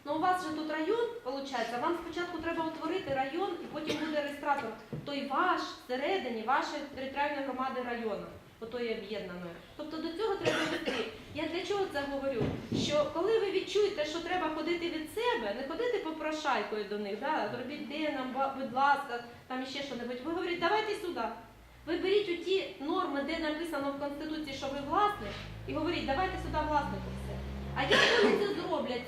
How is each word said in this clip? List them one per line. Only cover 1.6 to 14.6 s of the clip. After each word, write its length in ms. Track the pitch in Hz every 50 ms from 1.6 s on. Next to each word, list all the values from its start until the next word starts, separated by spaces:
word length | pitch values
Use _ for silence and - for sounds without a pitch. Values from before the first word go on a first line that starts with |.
| 220 226 240 240
вам 160 | 294 339 349 330 -
спочатку 320 | - - 339 359 349 339 320
треба 280 | 320 339 339 330 320
утворити 480 | 320 320 - 311 320 370 381 - 285 269
район, 360 | 269 269 277 311 359 392 403 349 - -
і 20 | - -
потім 220 | 302 302 - 302 302 302
буде 160 | - 302 294
реєстратор. 480 | 285 285 285 - 302 294 277 269 233 220 214 - - - - - -
Той 220 | 277 285 269 233 277
ваш, 340 | 269 311 359 359 330 320
всередині 800 | - - - - - - 247 254 277 339 392 370 240 247 226 220
вашої 400 | 214 233 269 311 330 - 311 285 269 - -
територіальної 480 | 262 269 269 269 277 285 294 294 277 269
громади 360 | 269 247 247 262 262 233 254 240
району, 400 | 247 240 226 226 214 196 180 170 165 - - - - - -
отої 340 | 226 226 - 240 240 226 220 226
об'єднаної. 540 | 196 - 214 196 190 185 180 180 180 170 165 - - - - -
Тобто 200 | 302 311 320 320
до 120 | - 330 - 349
цього 180 | 440 427 392
треба 220 | - - 311 - - 320 -
вести. 340 | 339 339 - 254 254 233 220 - - - - - -
Я 80 | 285 320 311 330
для 100 | 359 381
чого 200 | 359 403 403 381 - -
це 100 | 285 277 277
говорю? 300 | 277 277 269 277 269 220 - - - - - - - -
Що 340 | - - 294 302 285 277 -
коли 260 | 330 359 427 453 392
ви 120 | 403 381
відчуєте, 540 | 330 381 - - - 403 415 - - 294 302
що 140 | 311 311 330
треба 300 | 330 370 370 359 320 311
ходити 400 | 311 311